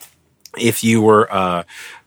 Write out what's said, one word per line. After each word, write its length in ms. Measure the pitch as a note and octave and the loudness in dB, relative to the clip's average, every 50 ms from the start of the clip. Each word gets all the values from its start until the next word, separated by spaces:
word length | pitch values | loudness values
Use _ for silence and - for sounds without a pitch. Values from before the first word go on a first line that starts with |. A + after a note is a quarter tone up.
| - - _ _ _ _ _ _ _ - - | -20 -20 _ _ _ _ _ _ _ -20 -10
If 280 | - A#2 A#2 A2 - - | -4 -2 -2 -2 0 0
you 180 | A2+ A2+ A2+ | 0 2 2
were 220 | G#2+ A2 G#2+ G#2 A2+ - | 4 4 4 4 2 0
a 340 | G2+ G2 F#2 F2+ F2 F2 E2+ - - - - - - - _ | -2 -4 -4 -2 -4 -6 -8 -10 -16 -20 -20 -20 -20 -20 _